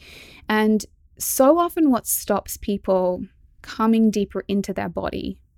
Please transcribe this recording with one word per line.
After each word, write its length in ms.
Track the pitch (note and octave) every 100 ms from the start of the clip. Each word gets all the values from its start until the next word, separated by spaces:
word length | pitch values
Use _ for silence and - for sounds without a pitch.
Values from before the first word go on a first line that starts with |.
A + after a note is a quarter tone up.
| - - - - -
And 360 | G#3+ G#3+ G#3+ - _ _ -
so 420 | - - C4+ E4
often 340 | F4 E4+ D#4
what 160 | B3 -
stops 480 | - - G3+ - -
people 680 | - G3+ - F#3+ F3+ F3+ G3 _ _ _
coming 500 | - - A3 A3+ A3
deeper 320 | G#3 G3 G3 -
into 240 | G3 F#3+
their 160 | F#3+ G3+
body 500 | E3+ - - - F#3+ _